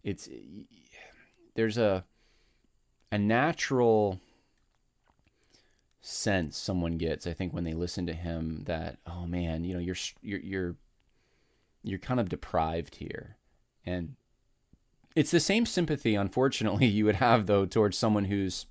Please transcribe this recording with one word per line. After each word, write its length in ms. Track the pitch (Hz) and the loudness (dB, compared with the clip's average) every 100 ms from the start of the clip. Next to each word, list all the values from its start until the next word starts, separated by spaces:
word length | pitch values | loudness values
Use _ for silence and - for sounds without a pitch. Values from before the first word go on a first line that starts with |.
It's, 240 | - 90 - 64 58 95 - _ 67 - - - _ _ _ - | -6 -8 -10 -18 -16 -18 -20 _ _ -20 -20 -20 _ _ _ 0
there's 220 | 113 110 | 0 4
a, 260 | 107 92 - _ _ _ _ _ _ _ _ _ _ | 4 2 -2 _ _ _ _ _ _ _ _ _ _
a 60 | 104 | 0
natural 1000 | 101 117 147 170 - 131 120 110 104 92 _ _ _ _ _ _ _ _ _ _ _ _ _ _ _ _ _ _ | 2 2 2 -2 0 4 4 4 2 -2 _ _ _ _ _ _ _ _ _ _ _ _ _ _ _ _ _ _
sense 560 | - - 110 95 76 - | -12 -4 0 0 0 -6
someone 400 | - 92 85 82 | -4 -2 -2 -2
gets, 280 | 80 73 87 | -4 -4 -6
I 60 | |
think, 200 | 82 92 | -6 -6
when 100 | 82 | -4
they 100 | 85 | -4
listen 320 | 82 87 - 85 | -4 -4 -4 -6
to 60 | |
him 500 | 82 85 82 80 80 - | -6 -6 -4 -6 -6 -6
that, 320 | 80 82 - - | -6 -6 -12 -14
"Oh 180 | 87 87 | -10 -6
man, 380 | 87 85 80 | -4 -2 -4
you 100 | 87 | -4
know, 60 | 90 | -4
you're, 160 | 87 90 - - | -4 -6 -8 -12
you're, 180 | - 101 | -10 -10
you're, 340 | 95 95 87 82 _ _ _ _ _ _ _ _ _ _ | -6 -4 -4 -6 _ _ _ _ _ _ _ _ _ _
you're 160 | 101 95 | -8 -8
kind 200 | - 127 | -2 -2
of 80 | 95 | -2
deprived 680 | - - 85 80 85 - - | -6 -4 -2 0 -2 -6 -12
here." 420 | - - - - _ _ _ _ - | -12 -12 -14 -20 _ _ _ _ -6
And 300 | 90 82 131 _ _ _ _ _ _ _ _ _ - | -6 -6 -12 _ _ _ _ _ _ _ _ _ 0
it's 160 | - | 4
the 80 | 170 | 4
same 260 | - 208 233 | 4 2 2
sympathy, 500 | - 160 151 117 104 | 0 0 0 2 2
unfortunately, 680 | 101 - 131 - 110 95 123 | 2 2 2 2 0 4 4
<laughs> 100 | 101 | 6
you 80 | 107 | 4
would 100 | 101 | 4
have, 300 | 123 117 101 | 4 4 4
though, 200 | 101 95 | 2 4
towards 320 | 113 104 - | 2 2 2
someone 280 | 113 104 98 | 2 2 2
who's 400 | 101 95 - - | 0 -2 -4 -12